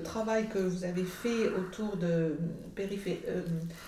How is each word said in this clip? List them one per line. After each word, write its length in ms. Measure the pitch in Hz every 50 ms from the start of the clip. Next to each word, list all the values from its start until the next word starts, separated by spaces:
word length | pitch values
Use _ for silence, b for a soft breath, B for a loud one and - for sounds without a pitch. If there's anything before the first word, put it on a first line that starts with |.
| -
travail 440 | - - 226 214 220 220 220 202 -
que 100 | - 196
vous 240 | 185 180 175 180 180
avez 200 | 175 175 185 185
fait 460 | 180 - - - 233 233 226 214 -
autour 480 | - 190 185 185 - - 214 208 196 170
de 380 | 175 170 170 165 160 160 147 151 170 - - - - - -
Périphe-, 480 | - 196 196 196 - - 185 165 - - 165
euh, 140 | 175 180 165 170 165 160 170 170 B B B